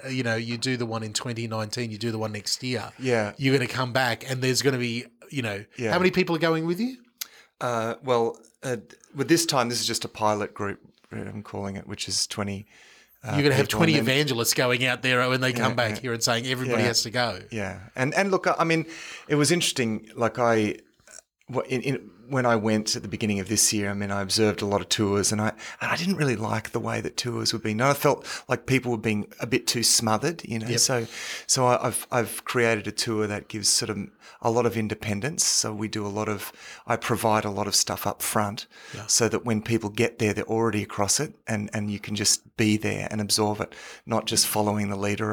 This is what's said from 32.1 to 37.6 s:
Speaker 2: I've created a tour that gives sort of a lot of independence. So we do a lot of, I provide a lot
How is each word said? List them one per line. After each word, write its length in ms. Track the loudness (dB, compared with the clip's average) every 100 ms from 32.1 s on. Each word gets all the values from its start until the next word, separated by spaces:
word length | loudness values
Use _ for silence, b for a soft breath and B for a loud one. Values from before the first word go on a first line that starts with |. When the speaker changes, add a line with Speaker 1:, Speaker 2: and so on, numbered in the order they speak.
Speaker 2:
I've 340 | 0 0 -4 -2
created 400 | 2 4 2 0
a 40 |
tour 340 | -4 0 0 0
that 220 | -2 -6
gives 200 | -2 0
sort 220 | 2 0
of 80 | -4 -6 -12 B B
a 80 | 2
lot 160 | 4 2
of 100 | 2
independence. 680 | -2 -4 -4 -4 -2 0
So 300 | 2 2 0
we 140 | -4 -4
do 180 | -4 -4
a 20 |
lot 220 | -2 -2
of, 240 | -4 -6 B B B -4
I 120 | -2
provide 480 | 0 2 4 2 2
a 40 |
lot 160 | -2